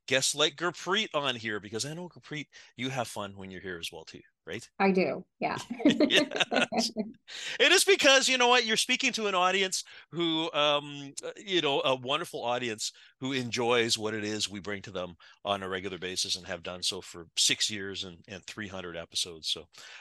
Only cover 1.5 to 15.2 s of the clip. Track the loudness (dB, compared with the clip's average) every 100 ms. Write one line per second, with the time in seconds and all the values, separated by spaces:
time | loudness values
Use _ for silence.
1.5 | -6 -6 -6 -6 -8 -12 -16 -12 -10 -10
2.5 | -16 -18 -8 -4 -4 -4 -6 -8 -10 -12
3.5 | -10 -8 -8 -10 -12 -16 -18 -20 _ -10
4.5 | -10 -10 0 2 4 0 -2 -10 _ -4
5.5 | -4 -6 2 4 4 4 4 2 0 0
6.5 | 2 2 0 -2 -4 -8 -12 -16 -12 -8
7.5 | 2 6 6 6 6 8 6 6 4 6
8.5 | 6 4 0 2 0 0 0 0 4 4
9.5 | 4 2 -2 -6 -16 -10 -2 0 0 0
10.5 | 2 4 2 0 -10 -12 -10 -12 -10 -2
11.5 | 0 2 2 2 0 0 -2 -2 -4 -2
12.5 | 0 -2 -4 -6 -8 -18 _ -4 -2 -2
13.5 | 0 4 4 4 0 -2 -2 -2 -2 -4
14.5 | -6 -8 -8 -8 -8 -8 -10